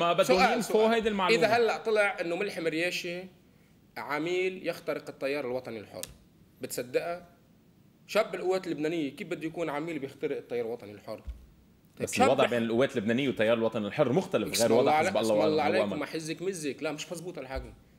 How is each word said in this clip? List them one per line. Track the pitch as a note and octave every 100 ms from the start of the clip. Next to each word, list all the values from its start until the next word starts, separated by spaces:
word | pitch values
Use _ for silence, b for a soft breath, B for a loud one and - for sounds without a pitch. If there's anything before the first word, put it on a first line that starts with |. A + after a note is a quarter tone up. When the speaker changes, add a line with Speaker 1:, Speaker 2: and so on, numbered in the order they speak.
| E3+
Speaker 1:
أسأل. |
Speaker 2:
بدهم | E3+ F#3+ F#3
Speaker 1:
سؤال، | F#3 G#3+
Speaker 2:
ينفوا | G3
Speaker 1:
سؤال. | G#3+ A3
Speaker 2:
هيدي | A#3 A3
المعلومة. | G3+ F3+ A3+
Speaker 1:
إذا | G#3+
هلأ | A#3 A3 D#3+
طلع | A3 G#3+ G3+ F3+
إنه | E3+ E3+
ملحم | G3+ F3+ E3
رياشة | D#3 F3 F3 F3+ F3 F#3 - _ b b b _ -
عميل | A2+ D3 E3 F3+ F#3 F#3 D#3
يخترق | E3 - D3 D3+
التيار | C#3 C3+ C#3+ B2+
الوطني | B2+ B2+ A2+
الحر، | F#2+ F#2 - - - _ - -
بتصدقها؟ | B2+ - B2 D3+ E3 F3 F3 - _ _ _ _ _ _ -
شاب | G3 G#3+ F#3
القوات | F3+ F#3 F3+
اللبنانية | C#3+ D#3 E3+ C#3
كيف | C3 F3
بده | E3 D#3
يكون | D#3+ D#3+
عميل | C#3+ E3 D#3
بيخترق | C3 - D3+ B2
التيار | - A#2+ A2+
الوطني | A#2+ G#2
الحر؟ | G#2 - G#2+ - - - _ _ _ _ -
طيب | -
Speaker 2:
بس |
Speaker 1:
شاب | - A#3+
Speaker 2:
الوضع | C3+
Speaker 1:
بح- | B2+
Speaker 2:
بين | A#2+
القوات | A#2 A#2 C3+ A#2+
اللبنانية | G#2 A#2+ C#3
والتيار | G#2 A2 A#2
الوطني | A2+ A#2 G#2
الحر | B2 C3+
مختلف، | C#3+ F#3 A#2 G#2
Speaker 1:
اسم | F#2+ A2+
Speaker 2:
غير |
وضع | A#2
Speaker 1:
الله | C#3
Speaker 2:
حزب | D3+ D#3+ -
Speaker 1:
عليك، |
Speaker 2:
الله |
Speaker 1:
اسم | A2
Speaker 2:
والله | - -
Speaker 1:
الله | D#3
Speaker 2:
هو | D3 F3+
Speaker 1:
عليك، |
Speaker 2:
أمل. | G3+ F#3
Speaker 1:
ما | C#3
حزك | E3 D#3+ D#3
مزك. | F3+ F#3 D3 -
لا | D3+
مش | D3 -
مزبوط | E3+ E3 D#3+
الحكي. | C3 C3+ A#2+ - b